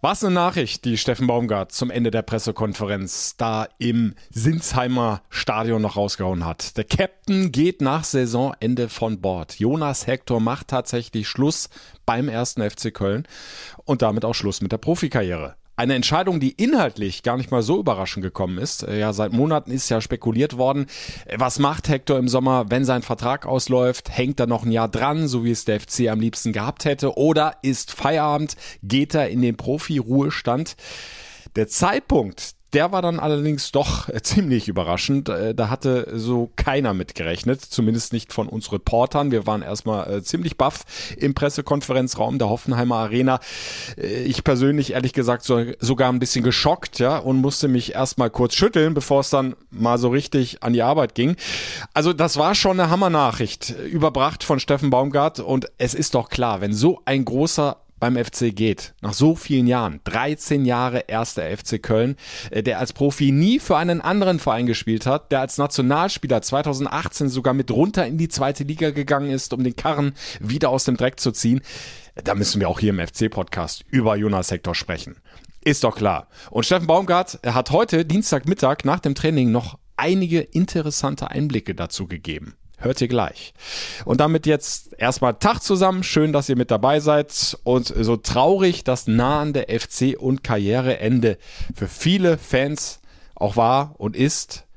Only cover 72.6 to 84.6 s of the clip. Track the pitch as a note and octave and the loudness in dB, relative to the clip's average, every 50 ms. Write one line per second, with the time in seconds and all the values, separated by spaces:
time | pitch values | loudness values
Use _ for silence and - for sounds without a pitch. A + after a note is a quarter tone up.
72.6 | G2 E2+ - - - G#2+ G2+ F#2 E2+ E2+ - - A2+ A2 - - F2+ - - - | 0 0 0 2 2 2 2 2 -2 -4 -2 -2 -2 0 0 -2 -6 -6 -4 -6
73.6 | - - - - - - - C3 A#2 A2 G#2+ G#2 G#2 G#2+ G2+ F#2+ F#2 - G2 F2 | -6 -6 -8 -12 -12 -2 0 2 2 2 2 2 0 0 0 0 0 -2 -4 -4
74.6 | - F2+ E2+ - - - F2+ D#2+ - - - - _ - - - - - - - | -4 -4 -6 -6 -4 -6 -6 -8 -8 -12 -16 -20 _ -20 -20 -20 -20 -20 -20 -4
75.6 | - D3+ D3 - - A#2 A2 - G#2+ G#2 F2+ C#2+ - _ _ - - - - A2+ | 0 0 0 2 2 0 0 2 0 0 0 0 -4 _ _ -20 -20 -6 -2 -2
76.6 | A2+ - F3+ F#3 E3+ D#3+ E3 F3+ G3 F3 F3 F3 F#3 - - - - B2 A#2 B2 | 0 2 2 2 4 4 4 4 4 4 2 2 2 -2 -6 -6 -4 0 0 0
77.6 | B2+ - C3+ D#3+ D3+ - - E3 E3+ D#3 D#3 G3 A3 - - C#3 - D3+ F#3+ - | 0 2 4 2 4 4 2 0 2 2 2 0 2 2 0 0 2 0 0 2
78.6 | - C3 C#3+ - - C#3 D3+ F3+ - D3+ C#3 - - D#3 D#3+ D3 B2+ A#2+ A2 A#2+ | 2 2 2 2 0 0 0 0 0 -2 -2 0 0 2 2 4 4 4 4 2
79.6 | A#2 - - - _ - - - A#2+ D#3 F3+ G3 F#3 E3+ E3 E3+ - - - D#3+ | 0 -4 -14 -16 _ -14 -6 -4 0 2 2 2 2 2 2 0 0 0 0 0
80.6 | F3+ - - F3 D3+ D3+ C#3+ - - C#3 C#3+ - - - - - D3 D3+ C3+ A2+ | 0 2 0 -2 -2 -2 -2 -2 -2 -2 -2 -4 -6 -6 -2 -2 -2 0 0 -2
81.6 | - - F#2 - E2+ E2 - - G2 F2 F#2 E2 - - D#2 D2+ D#2 - - _ | -2 -4 -6 -6 -6 -6 -4 -6 -6 -6 -8 -10 -6 -6 -8 -8 -8 -12 -16 _
82.6 | - - - - - A#2+ C3+ - B2+ A#2 B2 A#2+ G2+ D2+ - - - - _ - | -20 -20 -18 -6 -2 -2 0 0 0 2 2 2 0 0 -4 -10 -18 -20 _ -20
83.6 | - - - - - - - - - - - B2+ D3 D3+ D#3+ D#3+ D3 D3+ D3+ C#3+ | -16 -12 -10 -10 -10 -10 -10 -12 -2 0 2 4 4 4 4 2 4 2 2 2